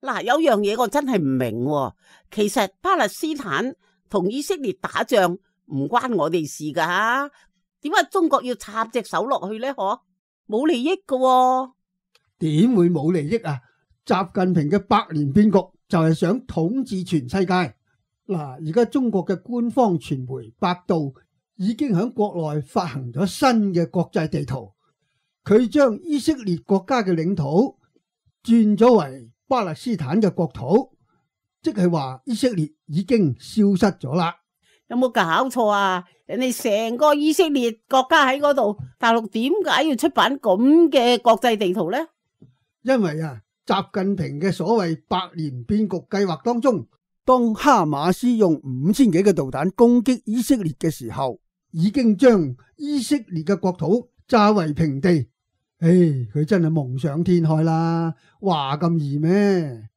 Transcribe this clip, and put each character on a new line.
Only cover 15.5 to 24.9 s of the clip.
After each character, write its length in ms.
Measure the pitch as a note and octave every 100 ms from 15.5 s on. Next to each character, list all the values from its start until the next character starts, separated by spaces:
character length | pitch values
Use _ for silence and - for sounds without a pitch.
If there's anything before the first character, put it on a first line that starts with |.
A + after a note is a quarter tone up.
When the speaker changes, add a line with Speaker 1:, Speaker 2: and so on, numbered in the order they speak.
Speaker 2:
局 100 | F#3+ F3+ _ _
就 120 | E3+
係 140 | D#3+
想 280 | D#3+ E3+ A#3+ -
統 360 | - E3 C4
治 200 | C4 F#3+
全 180 | F3+ E3+ B2+
世 160 | F#3+ F#3
界。 300 | F#3 E3 - _ _ _ _ -
嗱， 320 | F#3 C#3+ C3 D#3
而 40 |
家 120 | E3 A3+
中 260 | C#4 B3
國 120 | G#3
嘅 160 | F3 F#3+
官 280 | - A#3+ A#3
方 280 | A#3 A#3 E3+
傳 200 | - C3+ B2+
媒 260 | C3 A2+ _
百 260 | F#3 F3+ _
度 260 | E3+ C#3+ C3 _ _ _ _
已 180 | F#3+ A#3
經 160 | D4
響 180 | F3 A3+
國 440 | - G#3 F3 D#3 D3+
內 60 |
發 260 | C#3+ A3+ F3
行 260 | C3 B2+
咗 120 | B2+ F#3+
新 480 | - C#4 A#3 G3+
嘅 160 | F3 E3+
國 200 | F#3 D#3+
際 180 | - D#3+
地 160 | D3
圖， 300 | C#3 C3+ G2+ _ _